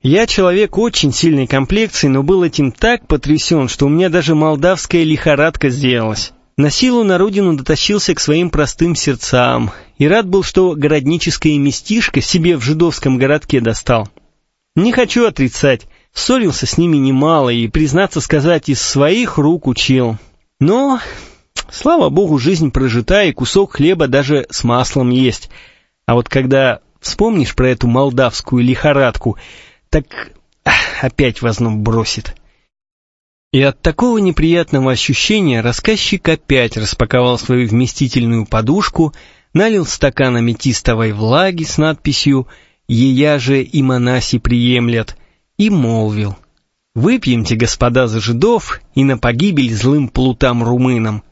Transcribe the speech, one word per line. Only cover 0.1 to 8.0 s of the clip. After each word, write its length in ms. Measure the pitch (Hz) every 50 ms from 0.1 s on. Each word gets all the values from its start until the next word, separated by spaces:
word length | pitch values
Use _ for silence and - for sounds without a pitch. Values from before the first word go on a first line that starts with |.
| 151 202 226
человек 500 | - - - 190 180 180 196 214 196 -
очень 340 | 180 226 240 - - - 143
сильной 360 | 120 - - 165 156 139 131
комплекции, 640 | 117 139 135 135 120 190 208 220 208 - - - 143
но 120 | 131 135
был 220 | 139 147 190 190 175
этим 280 | 160 - - 143 131
так 360 | 113 - - 226 240 - -
потрясен, 640 | _ 156 135 - 143 151 156 - - 170 156 131 120
что 180 | - - 139
у 20 | 143
меня 200 | 151 165 185 185
даже 260 | 156 180 151 147 160
молдавская 680 | 151 156 156 156 139 147 180 190 - - - - 170 165
лихорадка 680 | 156 151 - - 165 147 139 151 165 165 - - 135
сделалась. 640 | 123 139 143 127 123 120 113 110 107 107 - - - _ _ _ _
На 120 | - 143 151
силу 340 | - - 254 262 247 240 226
на 140 | 196 185
родину 380 | 175 185 214 190 202 196 180 160
дотащился 580 | 139 131 - 156 139 - - 208 208